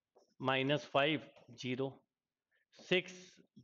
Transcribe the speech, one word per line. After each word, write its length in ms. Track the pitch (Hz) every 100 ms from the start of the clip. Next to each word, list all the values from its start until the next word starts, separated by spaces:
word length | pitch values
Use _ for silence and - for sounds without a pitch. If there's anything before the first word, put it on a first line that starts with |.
| _ _ _ _
माइनस 460 | 131 131 135 147 -
फ़ाइव 280 | 139 147 147 - - - 117
ज़ीरो, 260 | 123 127 135 127 _ _ _ _ _ _ _ -
सिक्स 340 | - 180 170 - - - - -